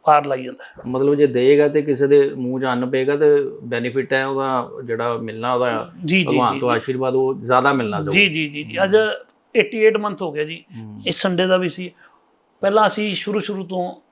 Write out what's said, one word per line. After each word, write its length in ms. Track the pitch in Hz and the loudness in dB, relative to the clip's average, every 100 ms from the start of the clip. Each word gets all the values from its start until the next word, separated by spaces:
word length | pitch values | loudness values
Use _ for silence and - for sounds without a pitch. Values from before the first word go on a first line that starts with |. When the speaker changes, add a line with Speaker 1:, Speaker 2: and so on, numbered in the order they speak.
Speaker 1:
ਪਾਰ 200 | - 147 | 4 4
ਲਾਈ 180 | 143 131 | 2 -6
ਜਾਂਦਾ 200 | 127 123 | -6 -14
ਹੈ। 100 | - - 120 | -20 -14 -6
Speaker 2:
ਮਤਲਬ 280 | 127 139 | 0 2
ਜੇ 120 | 143 143 | 4 2
ਦੇਗਾ 400 | 123 127 147 147 | 4 4 6 4
ਤੇ 140 | 151 | 2
ਕਿਸੇ 260 | 147 127 139 | 0 0 4
ਦੇ 220 | 143 139 | 4 4
ਮੂੰਹ 320 | 139 123 127 | -2 -6 -4
'ਚ 40 | |
ਅੰਨ 240 | 131 123 127 | -2 -2 -2
ਪਏਗਾ 280 | 131 131 147 | -2 0 2
ਤੇ 80 | 151 143 131 - | 4 4 0 -8
ਬੈਨੀਫਿਟ 500 | 120 120 120 131 123 | -6 -4 -2 -4 -2
ਹੈ 120 | 135 | -2
ਉਹਦਾ, 440 | 135 135 135 131 123 - | 0 -2 -2 -2 -4 -12
ਜਿਹੜਾ 340 | 123 113 120 113 | -8 -4 -2 -4
ਮਿਲਣਾ 360 | 110 110 120 | -6 -6 -2
ਉਹਦਾ 380 | 123 123 113 - - | 0 0 -2 -6 -10
Speaker 1:
ਜੀ, 140 | 165 185 | -2 0
ਜੀ, 60 | |
Speaker 2:
ਭਗਵਾਨ 280 | 151 147 120 | 2 2 2
Speaker 1:
ਜੀ, 60 | 139 | 0
Speaker 2:
ਤੋਂ 120 | 123 | 0
Speaker 1:
ਜੀ। 60 | 117 | -2
Speaker 2:
ਆਸ਼ੀਰਵਾਦ 380 | 135 127 131 | -2 -4 0
ਉਹ 180 | 131 131 | 0 0
ਜ਼ਿਆਦਾ 400 | 135 117 127 131 | -4 2 2 4
ਮਿਲਣਾ 280 | 139 110 - | 0 -2 -4
Speaker 1:
ਜੀ, 80 | - | 0
Speaker 2:
ਚਾਹੀਦਾ। 240 | 196 202 | 2 2
Speaker 1:
ਜੀ, 160 | 156 151 | 0 -6
ਜੀ, 140 | 147 | -8
ਜੀ। 140 | 143 170 | -8 -2
Speaker 2:
ਹੂੰ। 60 | |
Speaker 1:
ਅੱਜ 120 | 196 214 214 - - _ _ | 2 2 2 -6 -14 _ _
ਏਟੀ 220 | 240 202 226 | 0 0 2
ਏਟ 200 | 214 214 | 2 2
ਮੰਥ 240 | 208 190 | -4 -6
ਹੋ 100 | 180 | -8
ਗਿਆ 120 | 147 | -6
ਜੀ। 220 | 151 165 _ 117 | -8 -8 _ -16
Speaker 2:
ਹੂੰ। 240 | 107 104 170 | -16 -8 -4
Speaker 1:
ਇਸ 140 | 175 | 0
ਸੰਡੇ 260 | 196 180 185 | 0 0 2
ਦਾ 100 | 185 | 2
ਵੀ 120 | 180 | 0
ਸੀ। 220 | 185 180 _ _ _ _ _ _ _ | -6 -12 _ _ _ _ _ _ _
ਪਹਿਲਾਂ 260 | 196 214 214 | 0 2 2
ਅਸੀਂ 280 | - 214 | 0 -4
ਸ਼ੁਰੂ 240 | 180 - 208 | -4 -4 -4
ਸ਼ੁਰੂ 240 | 202 196 | -4 -8
ਤੋਂ 320 | 180 185 180 - _ | -6 -6 -8 -10 _